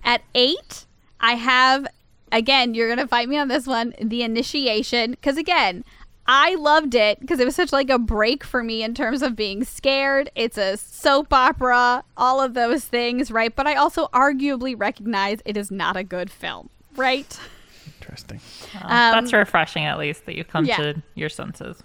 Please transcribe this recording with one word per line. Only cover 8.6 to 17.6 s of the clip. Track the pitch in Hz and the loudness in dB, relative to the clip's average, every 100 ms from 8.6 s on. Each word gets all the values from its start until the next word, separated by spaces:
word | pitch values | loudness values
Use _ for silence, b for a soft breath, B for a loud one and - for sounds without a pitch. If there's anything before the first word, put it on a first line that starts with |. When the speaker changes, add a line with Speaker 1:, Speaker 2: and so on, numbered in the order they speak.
Speaker 1:
me | 233 226 | -4 -6
in | 220 | -6
terms | 233 254 262 | -4 -4 -2
of | 262 | -2
being | 220 214 196 | -2 -6 -4
scared. | 247 - 269 269 277 277 285 - | -8 -4 0 0 2 0 -2 -4
It's | 233 - | -4 -2
a | 190 202 | -4 -4
soap | - - 311 277 294 | -8 -2 2 2 4
opera, | 269 254 311 254 247 247 247 - - | 4 4 2 2 4 4 2 -4 -2
all | 247 262 | 0 2
of | 269 | 0
those | 240 233 269 | 0 0 -2
things, | - 240 240 247 254 | -2 -2 -2 -2 -2
right? | 226 226 226 | -2 -2 0
But | 277 | 0
I | 277 | 2
also | 294 320 311 | 2 2 0
arguably | 247 277 277 277 269 262 226 | 2 2 2 -2 -2 -4 -4
recognize | 208 214 208 220 196 208 - | -4 -4 -4 -2 -2 -4 -6
it | 208 | -6
is | 202 | -6
not | 190 170 185 | -4 -4 -4
a | |
good | 185 180 180 | -6 -8 -8
film, | - 170 139 - _ _ - | -10 -12 -12 -16 _ _ -4
right? | 254 262 277 - B B | -2 -2 -6 -18 B B